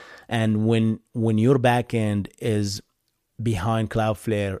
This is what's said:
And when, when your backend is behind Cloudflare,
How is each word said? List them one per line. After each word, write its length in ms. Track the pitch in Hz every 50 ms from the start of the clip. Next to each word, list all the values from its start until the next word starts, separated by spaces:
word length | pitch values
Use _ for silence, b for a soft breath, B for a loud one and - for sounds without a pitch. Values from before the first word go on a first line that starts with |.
| B B B B B B
And 380 | 117 113 110 110 107 107 107
when, 340 | 110 117 113 110 110 110 - _ _ _
when 220 | 120 110 113 110
your 220 | 107 110 127 139 131
backend 680 | 120 123 120 123 117 - - 113 107 107 104 101 92 - - _
is 420 | - 123 107 104 104 101 98 101 - _ _ _ _ _ _ _ _ _ _ -
behind 480 | 107 117 110 87 90 117 113 113 110 104
Cloudflare, 680 | - 113 110 110 107 - - 113 107 104 101 98 95 -